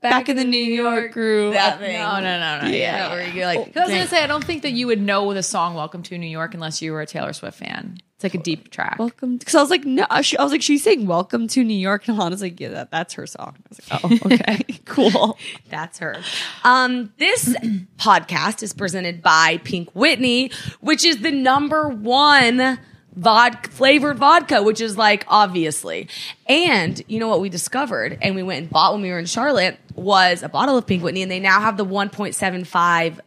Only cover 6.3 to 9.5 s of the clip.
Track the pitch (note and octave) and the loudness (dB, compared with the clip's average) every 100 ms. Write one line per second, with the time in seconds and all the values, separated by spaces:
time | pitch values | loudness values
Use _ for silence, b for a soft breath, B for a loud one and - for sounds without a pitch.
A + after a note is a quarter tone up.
6.3 | D#3+ E3 E3+ D#3+ D#3 D#3+ D#3 D3+ D#3+ C#3 | -8 -8 -8 -10 -8 -8 -8 -8 -8 -8
7.3 | D3+ - - - - - F3+ _ _ F#3+ | -8 -14 -14 -12 -12 -14 -18 _ _ -6
8.3 | F#3 D#3+ D#3 - - - - A3+ - B3+ | -6 -6 -8 -8 -8 -8 -4 -6 -6 -6
9.3 | B3 - | -6 0